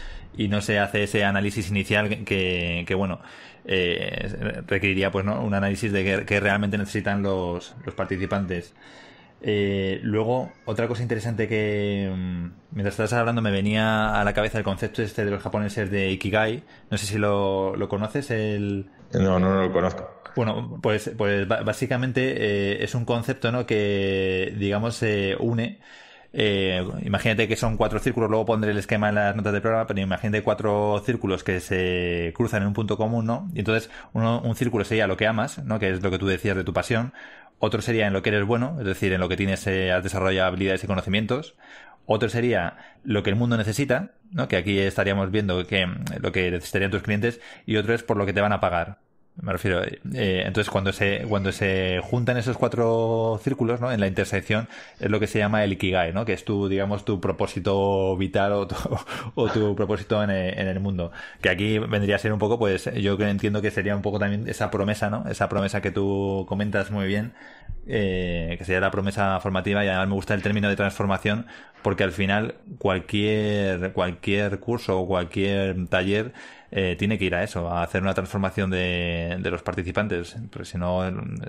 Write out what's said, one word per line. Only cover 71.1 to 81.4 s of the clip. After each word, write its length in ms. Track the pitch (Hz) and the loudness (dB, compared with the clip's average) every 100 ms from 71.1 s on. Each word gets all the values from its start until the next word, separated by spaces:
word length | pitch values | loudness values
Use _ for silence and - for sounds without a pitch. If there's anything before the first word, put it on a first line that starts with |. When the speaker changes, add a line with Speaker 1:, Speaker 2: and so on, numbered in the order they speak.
| 95 107 107 - - - - | 0 0 -2 -4 -16 -20 -4
Speaker 1:
porque 220 | 104 95 | -2 2
al 80 | 98 | 0
final 420 | 90 95 101 113 - - 135 | 2 2 2 0 -8 -16 -2
cualquier, 1120 | 101 92 - 104 104 107 104 104 98 92 92 | 0 0 0 0 2 2 2 2 0 0 -2
cualquier 680 | 95 90 87 - 101 101 95 | 0 -2 -2 0 0 0 -2
curso 380 | - 117 - 92 | -2 -4 0 0
o 60 | 92 | 2
cualquier 800 | 92 85 101 98 98 95 92 87 | 0 0 0 0 2 0 -2 0
taller, 440 | 92 92 104 117 - - - - 101 | 0 2 0 -2 -8 -18 -20 -8 -2
eh, 200 | 92 87 | 0 0
tiene 200 | 101 107 | 0 0
que 80 | 92 | 0
ir 80 | 87 | 0
a 80 | |
eso, 240 | 104 90 85 | -2 -2 -2
a 140 | 87 | -2
hacer 180 | 85 95 | 0 0
una 120 | 95 | 0
transformación 540 | 95 90 101 95 107 95 | -2 -2 -2 -2 0 0
de, 640 | 92 90 87 87 85 85 92 | 0 0 0 0 -2 -2 -4
de 120 | 90 | -4
los 120 | 87 | -4
participantes, 720 | - 85 87 85 107 87 85 113 113 | -4 -4 -2 -2 0 -2 -6 -10 -12
porque 140 | - | -12
si 120 | - 90 | -8 -4
no, 300 | 87 90 92 | 0 0 -2
es 60 | 92 - - | -4 -6 -8